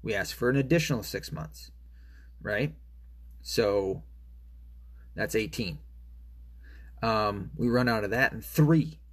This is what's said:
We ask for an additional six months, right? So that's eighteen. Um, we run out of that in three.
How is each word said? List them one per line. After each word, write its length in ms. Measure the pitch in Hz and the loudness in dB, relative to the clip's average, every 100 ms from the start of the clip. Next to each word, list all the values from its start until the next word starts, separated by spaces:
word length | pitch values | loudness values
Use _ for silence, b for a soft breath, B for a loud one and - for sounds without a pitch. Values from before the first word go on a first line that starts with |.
We 120 | - | -2
ask 200 | 101 92 | -2 -2
for 160 | - 120 | 0 2
an 60 | 135 | 4
additional 460 | 131 170 156 123 | 4 4 4 0
six 280 | - 98 - | -2 -6 -6
months, 400 | 143 - - - - - b b b b - | -8 -10 -12 -18 -20 -20 b b b b -12
right? 320 | - 104 147 - - - - - - - | -4 0 0 -4 -18 -20 -20 -18 -18 -16
So 640 | - - 107 101 95 92 - - - - - - - - b b b | -4 2 4 4 2 -2 -6 -18 -18 -20 -18 -20 -18 -18 b b b
that's 200 | - 107 | -4 0
eighteen. 440 | 110 104 - 98 147 - - - - - - - b b b b b | 0 0 -2 -4 -6 -12 -18 -18 -18 -18 -18 -18 b b b b b
Um, 500 | 113 110 104 101 85 - | 0 2 2 -2 -6 0
we 120 | 120 | 2
run 200 | 120 123 | 4 4
out 140 | 113 | 2
of 80 | 104 | 0
that 220 | 117 131 | 2 2
in 80 | 113 | 0
three. 580 | - - 151 165 156 - - | -2 6 8 8 4 -4 -18